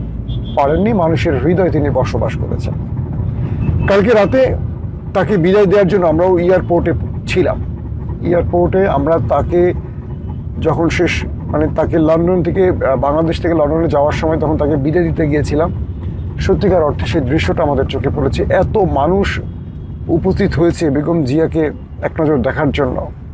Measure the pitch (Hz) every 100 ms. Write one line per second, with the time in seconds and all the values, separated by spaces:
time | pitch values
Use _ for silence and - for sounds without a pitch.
0 | - - - - - - 139 165 214 214
1 | 165 160 180 135 151 180 175 151 143 -
2 | - 117 113 73 - - - - - -
3 | - - - - - - - - - 196
4 | 202 214 196 262 254 - - - - -
5 | - 202 175 202 170 208 196 202 185 202
6 | 175 156 185 175 175 185 - 170 175 -
7 | - - - 185 - - - - - -
8 | - - - 175 - 175 175 190 196 139
9 | 143 165 139 147 131 175 180 - - -
10 | - - - - - - 160 151 165 -
11 | 170 - - - - 143 156 - 160 170
12 | 156 165 170 185 170 185 185 135 127 127
13 | 139 151 160 160 175 165 147 160 165 147
14 | 147 147 160 160 147 156 143 151 143 170
15 | 165 139 147 147 - 147 175 - - -
16 | - - - - 196 190 202 180 147 151
17 | - 165 123 156 - 175 151 135 135 135
18 | 135 147 135 - - 185 180 220 175 135
19 | 151 196 190 - - - - - - -
20 | - 170 190 185 196 135 170 - 165 139
21 | 147 170 127 147 160 165 151 - - -
22 | 156 - 151 147 120 147 147 139 131 95
23 | - - -